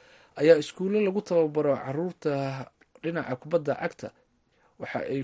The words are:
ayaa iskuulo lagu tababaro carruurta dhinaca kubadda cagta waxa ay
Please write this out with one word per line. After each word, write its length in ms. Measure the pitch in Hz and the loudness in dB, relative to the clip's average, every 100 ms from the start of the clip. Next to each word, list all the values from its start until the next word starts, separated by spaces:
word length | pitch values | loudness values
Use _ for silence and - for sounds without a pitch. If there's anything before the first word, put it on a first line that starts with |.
| - - _ - | -20 -20 _ 4
ayaa 160 | 151 160 | 6 6
iskuulo 420 | 147 - 190 208 | 4 -4 -2 0
lagu 200 | 202 196 | 0 0
tababaro 560 | 202 170 156 151 147 127 | 0 2 2 2 0 0
carruurta 560 | 131 143 180 - 151 139 135 135 - _ _ - | -2 -4 -4 -4 -2 -2 -2 -6 -10 _ _ -10
dhinaca 340 | 160 170 - - | -6 -6 -6 -8
kubadda 380 | 151 170 147 131 | -2 -2 0 -4
cagta 320 | 170 - 104 - _ _ _ _ _ - | -6 -8 -14 -16 _ _ _ _ _ -16
waxa 240 | - - | -8 -6
ay 180 | - 139 | -4 -6